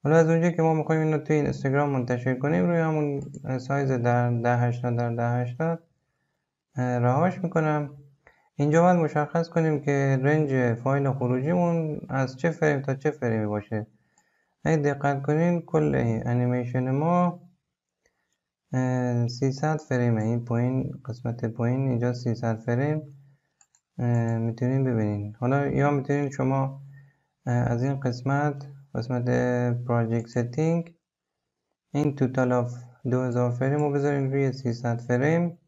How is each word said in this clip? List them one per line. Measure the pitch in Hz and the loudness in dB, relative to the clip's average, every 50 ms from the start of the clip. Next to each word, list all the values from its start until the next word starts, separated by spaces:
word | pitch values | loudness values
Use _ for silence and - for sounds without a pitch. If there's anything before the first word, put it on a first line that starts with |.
حالا | - 143 156 | 2 4 4
از | 165 165 160 | 4 6 4
اونجا | 165 165 165 175 | 4 2 2 0
که | 165 170 | 2 2
ما | 160 160 160 | 2 2 2
می‌خوایم | 156 147 - 160 160 | 0 0 0 0 0
اینو | 156 156 156 147 | 2 0 0 -2
توی | 147 - 156 | 0 0 0
اینستاگرام | 151 143 139 139 - - 139 135 143 147 143 | 2 2 0 -2 -2 -2 0 2 2 2 2
منتشر | 139 131 123 123 127 120 120 131 127 | 0 -2 -2 -2 -4 -2 0 -2 -2
کنیم، | 123 139 143 165 180 180 | -2 -2 0 0 2 2
روی | 175 170 165 | 2 2 0
همون | 160 160 156 151 151 143 143 139 139 - - - - - 131 127 | 0 0 0 0 -2 -2 -4 -6 -8 -10 -14 -12 -8 -6 -6 -6
سایز | 123 - 139 139 139 135 | -4 -2 -2 -2 0 0
در | 135 123 120 120 120 123 123 120 | 0 0 2 2 2 4 2 2
ده | 120 117 117 120 123 | 0 0 2 2 2
هشتاد | 120 120 120 120 120 123 123 120 | 2 2 0 0 -2 -2 -2 -2
در | 120 120 117 117 | 0 -2 -2 -2
ده | 120 120 117 | -2 -2 0
هشتاد | 120 123 123 123 123 123 160 165 170 165 _ _ _ _ _ _ _ _ _ _ _ _ _ _ _ _ _ _ _ | 0 -2 -2 -4 -4 -4 -2 -4 -4 -6 _ _ _ _ _ _ _ _ _ _ _ _ _ _ _ _ _ _ _
رهاش | 127 127 123 123 123 120 123 127 143 170 185 185 190 185 | -4 -2 0 0 2 2 2 4 4 2 0 0 -2 -6
می‌کنم. | 165 - 165 156 156 151 151 147 135 - - - - _ _ _ - _ _ _ _ _ | -2 0 0 0 2 0 0 -2 -4 -10 -18 -20 -20 _ _ _ -20 _ _ _ _ _
اینجا | - 143 147 151 165 | -2 0 4 4 6
باید | 170 180 180 | 6 6 6
مشخص | 175 160 147 - 160 147 147 - 170 165 165 | 4 2 0 0 0 -2 0 0 -2 -2 0
کنیم | - 170 160 160 151 139 | 0 0 2 2 0 0
که | 139 143 139 139 139 139 135 131 | 0 0 0 2 2 2 2 2
رنج | 131 143 151 156 156 139 135 131 123 120 113 | 4 4 4 4 2 2 2 2 2 2 0
فایل | 113 - 135 135 143 139 135 | 0 0 0 0 2 2 0
خروجیمون | 123 135 131 120 127 127 131 151 175 180 175 170 170 165 160 156 147 - - - | 0 0 0 0 0 0 0 0 2 2 2 2 2 0 -2 -4 -6 -8 -8 -4
از | - 135 135 127 131 | -2 -2 -2 -2 -4
چه | - - 170 | -2 -2 -2
فریم | 160 - 165 151 147 135 | 0 2 2 2 2 0
تا | 135 139 135 | 0 -2 -4
چه | 135 - 151 | -2 -2 -4
فریمی | 139 - 127 120 110 110 107 | -2 0 -2 0 0 0 0
باشه. | 104 104 104 101 - 113 107 107 _ _ _ _ _ _ _ _ _ _ _ _ _ _ _ _ | -2 -2 -4 -4 -4 -6 -6 -6 _ _ _ _ _ _ _ _ _ _ _ _ _ _ _ _
اگه | 147 165 | 0 0
دقت | 156 143 147 143 139 143 143 139 139 | 2 2 0 -2 0 -2 -2 -2 -2
کنین | 139 147 151 156 170 175 175 170 | -2 0 0 2 2 2 0 0
کل | 165 - 165 160 151 147 139 | -2 0 0 2 2 2 2
این | 131 120 117 110 113 120 | 2 2 0 0 -2 -2
انیمیشن | 123 120 123 123 123 123 123 123 123 123 131 127 131 | 0 0 0 2 0 0 -2 -2 -2 -2 -2 0 0
ما، | 131 143 156 170 175 175 180 175 175 - - - _ _ _ _ _ _ _ _ _ _ _ _ _ _ _ _ _ _ _ _ _ _ _ _ | 0 0 2 2 2 2 2 0 -2 -6 -18 -20 _ _ _ _ _ _ _ _ _ _ _ _ _ _ _ _ _ _ _ _ _ _ _ _
اه، | - 127 127 127 127 127 123 123 123 120 120 117 | -2 -2 0 0 0 0 0 0 0 0 0 -2
سیصد | 123 - 139 135 131 - - 156 156 | -2 0 -2 -2 0 0 -2 -2 -2
فریمه. | 151 - - 131 123 120 120 117 110 | -2 -2 -2 0 0 2 2 2 2
این | 107 110 120 120 117 | 2 0 0 -2 -2
پایین، | 120 120 117 120 127 131 131 131 135 - - - | -2 0 0 0 0 0 -2 -2 -4 -8 -10 -12
قسمت | - 110 - - 120 113 - - | -12 -12 -8 -6 -6 -6 -4 -4
پایین | 113 113 - 117 117 127 131 135 135 | -6 -4 -2 -2 0 0 0 0 0
اینجا | 123 113 120 123 | 0 0 0 -2
سیصد | 123 123 - 123 113 104 - 117 113 110 | -2 -2 -2 -4 -2 -2 -2 -4 -4 -2
فریم، | - - 120 123 139 147 151 156 151 - - - - _ _ _ _ _ _ _ _ _ _ _ _ _ _ - | -2 -2 0 0 0 0 -2 -4 -6 -10 -20 -20 -20 _ _ _ _ _ _ _ _ _ _ _ _ _ _ -4
اه، | 123 120 120 117 117 113 117 113 | 0 2 2 2 2 0 0 0
می‌تونین | 113 117 113 - 123 123 131 135 135 | -2 -2 -2 -2 -2 0 2 2 2
ببینین. | 131 120 110 107 104 104 104 101 104 107 - | 2 2 2 0 0 0 -2 -4 -8 -8 -4
حالا | 127 123 135 139 143 | -2 0 2 2 0
یا | 139 131 131 139 143 | 0 0 2 2 2
می‌تونین | 143 139 131 - 143 143 143 139 | 2 0 0 0 -2 -2 -2 -4
شما، | 139 - 131 131 135 135 135 135 - - - - - - - _ _ _ _ _ _ _ _ | -4 -2 -2 0 0 0 -2 -2 -6 -12 -18 -20 -20 -20 -20 _ _ _ _ _ _ _ _
اه، | 123 120 | -2 0
از | 120 120 120 120 117 | 2 2 0 0 0
این | 127 139 139 135 | 0 -2 -2 -2
قسمت، | 139 131 113 - - 135 139 143 147 147 143 - - - - - - _ - | -4 -4 -6 -4 -2 -2 0 2 0 0 -2 -4 -12 -16 -18 -20 -20 _ -8
قسمت | 120 120 127 127 123 120 123 123 123 123 123 123 123 123 123 120 120 120 | -6 -4 -2 -2 -2 0 0 2 2 2 2 0 0 0 0 -2 -2 -2
پروژکت | 123 120 120 117 110 117 117 113 | 0 0 0 2 0 0 -2 -2
ستینگ، | - - 123 117 120 120 156 160 165 170 170 165 - - _ _ _ _ _ _ _ _ _ _ _ _ _ _ _ _ _ _ _ | -2 -2 -2 -2 -2 -2 -2 0 0 0 0 -2 -6 -14 _ _ _ _ _ _ _ _ _ _ _ _ _ _ _ _ _ _ _
این | - 143 147 147 139 | -4 0 0 0 0
توتال | - 135 127 131 135 127 123 | 0 -2 0 2 0 0 2
آف | 123 123 123 120 - - - - - _ _ 127 | 2 0 0 -2 -6 -12 -16 -20 -20 _ _ -2
دو | 120 127 | 0 0
هزار | 127 127 120 123 123 123 | 0 0 0 0 0 0
فریم | 123 120 131 135 147 147 | 0 0 0 0 0 0
رو | 147 147 | 0 0
بذارین | 143 143 139 147 143 139 135 135 | 0 0 0 0 0 0 0 0
روی | 135 139 139 135 | 0 0 0 0
سیصد | 127 - - 120 117 117 - 120 117 117 | -2 -2 -4 -4 -4 -2 -2 -2 -2 -2
فریم | - - 123 123 135 151 165 170 175 170 170 _ _ | 0 0 0 2 2 2 2 2 0 -2 -4 _ _